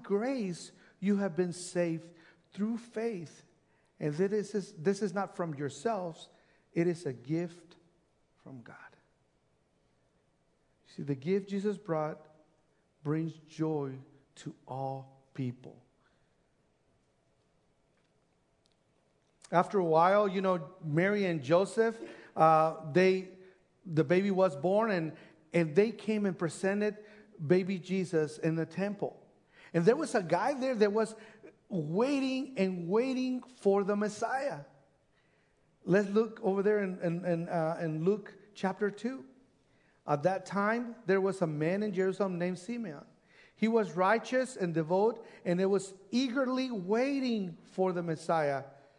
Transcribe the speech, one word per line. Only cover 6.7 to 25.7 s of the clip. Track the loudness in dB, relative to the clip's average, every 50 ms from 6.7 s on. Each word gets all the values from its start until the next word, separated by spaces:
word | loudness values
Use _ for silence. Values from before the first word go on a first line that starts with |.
| -2
it | 0 2 2
is | 0 -2 -4
a | -8 -8
gift | -8 -6 -4 -2 -2 -2 -4 -8 -14 -20 -20 -20 _ _ _ _ _ _ _ _ _ _ _ _ _ -20
from | -18 -18 -16 -16
God." | -18 -20 -20 -20 -20 -20 -20 _ _ _ _ _ _ _ _ _ _ _ _ _ _ _ _ _ _ _ _ _ _ _ _ _ _ _ _ _ _ _ _ _ _ _ _ _ _
See, | -14 -8 -6
the | -4 -4
gift | -4 -2 -2 -2 -2 -2 -4
Jesus | -6 -4 -2 -4 -4 -4
brought | -4 -4 -4 -2 -4 -4 -6 -10 -16 -20 -20 _ _ _ _ _ _ _ _ _ _ _ _ _ -4
brings | -2 -2 -2 -2 -4 -8 -12 -18 -12
joy | -6 -4 -2 -2 -2 -2 -4 -4 -8 -10 -14 -18 -20 _ _ _ _ -16
to | -14 -14 -14 -14 _ -10
all | -8 -6 -6 -6 -6 -8 -12 -16 -20 _ _ _ -8
people. | -6 -6 -6 -6 -8 -12 -20 -20 -20 -20 _ _ _ _ _ _ _ _ _ _ _ _ _ _ _ _ _ _ _ _ _ _ _ _ _ _ _ _ _ _ _ _ _ _ _ _ _ _ _ _ _ _ _ _ _ _ _ _ _ _ _ _ _ _ _ _ _ _ _ _ _ _ _ _ _ _ _ _ _ _ _ -6 0
After | 2 2 2 4 2 0
a | 2
while, | 4 6 6 6 6 6 6 4 2
you | 2 0
know, | 2 2 2 0 -2 -6 -14 -10 -6
Mary | -2 2 2 4 4 2 2 0
and | 0 0 -2 2
Joseph, | 4 4 4 4 4 2 2 2 2 0 -4 -10 -14 -16 -16 -20 -8 0
uh, | 4 6 8 8 8 6 4 0 -4 -4 0
they, | 4 4 6 6 4 2 0 -6 -14 -20 -20 -20 -20 _ _ _ _ _ -12
the | -2 0 2 2
baby | 4 4 4 4 2
was | 4 4 4 2 2
born, | 0 0 0 2 2 2 2
and, | 0 0 -2 -4 -6 -10 -16 -20 -20 _ _ _ 0
and | 2 2 4